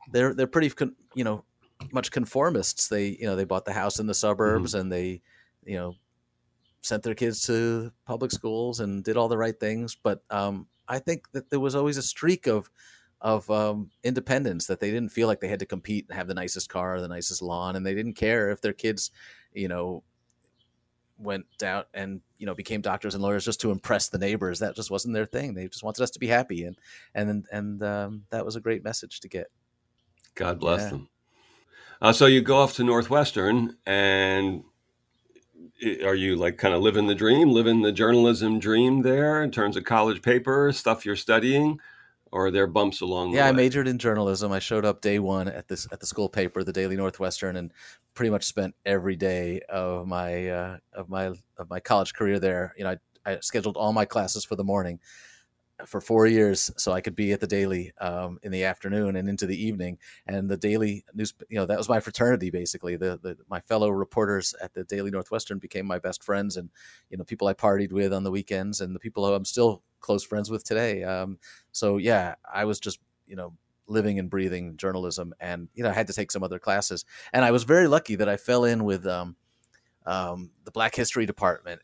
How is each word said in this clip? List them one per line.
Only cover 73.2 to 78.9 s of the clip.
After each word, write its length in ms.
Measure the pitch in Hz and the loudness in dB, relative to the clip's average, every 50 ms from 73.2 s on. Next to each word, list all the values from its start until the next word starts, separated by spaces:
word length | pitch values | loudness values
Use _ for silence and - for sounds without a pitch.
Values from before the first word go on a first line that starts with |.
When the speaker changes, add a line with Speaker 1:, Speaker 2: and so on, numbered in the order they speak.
| _ | _
Speaker 1:
you 100 | - 95 | -18 -14
know, 180 | 92 90 87 85 _ _ _ _ _ _ - | -14 -14 -14 -16 _ _ _ _ _ _ -2
living 300 | 107 110 104 107 101 98 | 0 0 0 2 0 -2
and 100 | 92 90 | -2 -2
breathing 460 | 92 98 95 92 90 90 90 85 80 | -2 -2 -2 -2 -2 -4 -8 -10 -10
journalism, 580 | 76 - 95 92 95 90 90 85 92 87 85 82 - | -6 -4 -4 -4 -4 -6 -6 -6 -8 -8 -10 -12 -12
and, 280 | 85 90 87 85 85 82 _ | -10 -8 -8 -8 -10 -14 _
you 80 | 113 120 | -4 -4
know, 80 | 113 | -2
I 40 | 95 | 0
had 120 | 107 113 98 | 0 -2 -2
to 40 | 98 | -4
take 180 | - 104 - | -6 -6 -6
some 140 | - 101 95 | -6 -6 -6
other 160 | 90 90 90 | -6 -6 -6
classes. 440 | - - 95 101 104 - 92 85 - - - - - - - | -2 -2 -2 0 -2 -4 -6 -8 -10 -14 -18 -20 -12 -2 2
And 120 | 123 131 | 4 4
I 60 | 120 | 4
was 140 | 120 123 113 | 4 4 4
very 240 | 113 151 175 185 156 | 6 6 6 8 6
lucky 260 | 139 165 - - 110 | 4 2 2 0 -2
that 120 | 92 104 101 | 0 0 0
I 80 | 101 | 0
fell 280 | 101 - - 123 123 123 | -2 0 2 2 4 4
in 200 | 120 117 113 107 | 4 2 2 0
with, 200 | 104 | 0